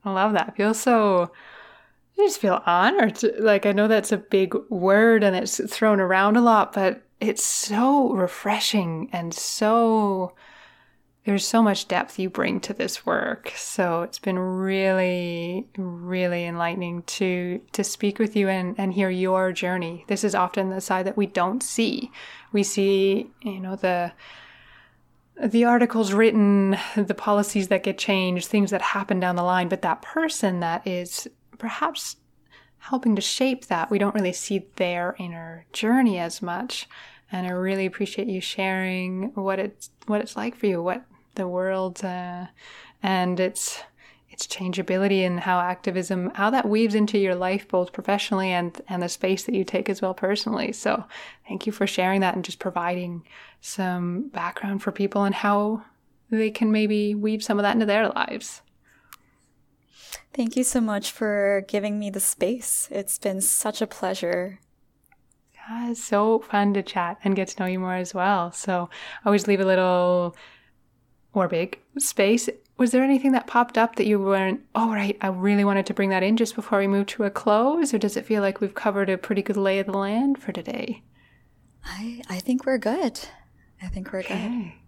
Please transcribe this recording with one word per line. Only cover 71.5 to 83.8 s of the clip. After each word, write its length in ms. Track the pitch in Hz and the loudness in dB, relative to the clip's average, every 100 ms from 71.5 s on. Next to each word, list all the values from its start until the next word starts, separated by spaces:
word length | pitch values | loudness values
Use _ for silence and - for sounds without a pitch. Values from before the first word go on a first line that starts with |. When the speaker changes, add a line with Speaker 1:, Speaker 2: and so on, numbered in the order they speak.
| 165 185 - _ 285 | 0 -2 -8 _ -6
Speaker 1:
space. 500 | - - 202 240 - - _ - | -2 2 4 4 0 -8 _ 0
Was 160 | 247 | 2
there 100 | 247 | 4
anything 300 | 269 269 269 | 4 4 4
that 140 | 254 - | 2 2
popped 280 | 240 240 226 | 2 2 2
up 200 | 226 226 | 2 2
that 100 | 208 | 2
you 140 | 208 | 2
weren't, 400 | 196 196 190 - - | 4 2 2 -2 -4
"Oh, 180 | 220 226 | -2 0
right, 240 | 214 202 202 | 0 -2 -2
I 80 | 190 | -4
really 360 | 185 196 202 | 0 2 4
wanted 220 | 202 196 196 | 4 2 0
to 80 | |
bring 160 | 202 196 | -2 0
that 120 | 185 | 2
in 140 | 190 226 | 2 2
just 180 | 220 | 0
before 240 | - - 202 | -2 0 2
we 80 | 196 | 2
move 200 | 196 196 | 2 0
to 160 | - | -2
a 60 | 202 | -4
close"? 640 | - - 208 254 330 285 | 0 2 4 4 2 0
Or 60 | 214 | 0
does 180 | 208 - | -2 -4
it 80 | |
feel 160 | - 214 | -2 0
like 200 | 196 196 | 0 -2
we've 140 | 196 | -6
covered 360 | - 220 196 190 | -2 -2 0 0
a 80 | 185 | -2
pretty 240 | - 202 | -2 -2
good 140 | 196 196 | 0 0
lay 240 | 196 196 | 2 0
of 60 | 196 | 0
the 120 | 196 | -2
land 400 | 196 220 277 277 | -2 0 0 0
for 120 | - | -4
today? 500 | 175 - - - - _ _ _ _ _ _ _ _ | -8 -8 -8 -8 -10 _ _ _ _ _ _ _ _
Speaker 2:
I, 380 | - 190 226 240 - | -16 -12 -12 -12 -10
I 100 | 185 | -8
think 260 | 220 254 | -2 -2
we're 140 | - 254 | 0 -2
good. 400 | 220 285 277 - - - _ _ _ _ | 0 -2 -2 -4 -16 -20 _ _ _ _